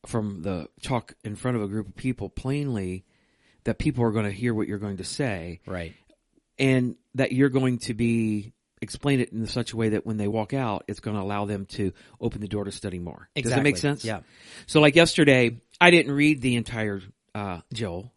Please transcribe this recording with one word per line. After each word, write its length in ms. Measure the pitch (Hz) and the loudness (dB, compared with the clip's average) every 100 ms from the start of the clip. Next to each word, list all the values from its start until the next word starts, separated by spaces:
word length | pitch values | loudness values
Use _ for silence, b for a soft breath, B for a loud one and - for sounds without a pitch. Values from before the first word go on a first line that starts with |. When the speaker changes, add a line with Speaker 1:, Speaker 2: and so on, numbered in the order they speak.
| - | -4
Speaker 1:
from 360 | 117 107 98 | -4 -4 -6
the, 260 | 90 90 73 _ | -6 -6 -8 _
talk 320 | - 127 - - | -4 -4 -4 -14
in 120 | 107 104 | -12 -6
front 200 | 127 120 | -4 -2
of 60 | |
a 40 | 101 | -4
group 200 | 104 101 | -6 -8
of 80 | - | -8
people 320 | 131 123 101 | -6 -6 -8
plainly 760 | - 127 143 143 113 92 92 _ _ _ _ _ _ | -8 -6 -4 -4 -4 -4 -8 _ _ _ _ _ _
that 140 | - 110 | -6 -2
people 260 | - 123 | -2 2
are 80 | 117 | 2
gonna 200 | 107 104 | 2 -2
hear 220 | 95 123 | -2 -2
what 140 | 110 104 | -2 -2
you're 100 | 101 | -4
going 180 | 104 95 | -6 -8
to 60 | 92 | -10
say. 560 | - 139 95 82 82 - | -4 -4 -4 -8 -14 -10
Speaker 2:
Right. 280 | 92 82 - _ _ _ _ _ - | -8 -8 -14 _ _ _ _ _ 0
Speaker 1:
And 360 | 135 131 123 - _ 127 | 2 4 0 -6 _ -4
that 160 | 135 | -2
you're 180 | 127 139 | 4 4
going 280 | 131 131 120 | 4 0 -2
to 140 | - | -4
be, 580 | 110 117 117 110 107 107 _ _ _ | -2 0 0 0 -2 -6 _ _ _
explain 380 | 104 - 143 135 | -12 -6 0 0
it 100 | 120 | 0
in 140 | 113 110 | -4 -6
such 260 | 127 113 | -4 -4
a 40 | 110 | -2
way 120 | 110 | 0
that 160 | 104 - | 0 -2
when 120 | 107 | -4
they 100 | 101 | -2
walk 260 | 110 107 | -2 -2
out, 300 | 139 123 101 - | -2 -2 -4 -6
it's 120 | 104 | -8
gonna 220 | - 104 | -6 -4
allow 240 | 98 101 104 | -4 -4 -4
them 200 | 101 98 | -6 -8
to 260 | - 98 - b b | -4 -4 -4 b b
open 220 | 117 110 | -6 -4
the 60 | 104 | -6
door 160 | 104 101 | -6 -6
to 60 | |
study 280 | - 104 90 | -8 -8 -8
more. 300 | 85 - - - | -10 -12 -10 -4
Does 160 | 117 | 0
that 120 | 127 | 2
make 120 | 143 139 | 2 2
Speaker 2:
Exactly. 0 | 143 143 | -2 -2
Speaker 1:
sense? 40 | 113 | -6
Speaker 2:
Yeah. 160 | 107 - B B B B | -8 -10 B B B B
Speaker 1:
So 160 | 160 | 6
like 140 | 151 151 | 8 8
yesterday, 680 | 165 - 147 131 120 117 _ - | 6 6 6 6 4 0 _ 6
I 120 | 175 | 8
didn't 200 | 175 127 | 8 6
read 280 | 143 147 147 | 2 2 4
the 140 | 127 120 | 2 0
entire, 460 | 110 117 107 98 95 - _ 107 | -2 -4 -4 -4 -10 -20 _ -8
uh, 260 | 101 87 - | -6 -8 -10
Joel. 380 | 113 110 85 120 | -6 -6 -6 -10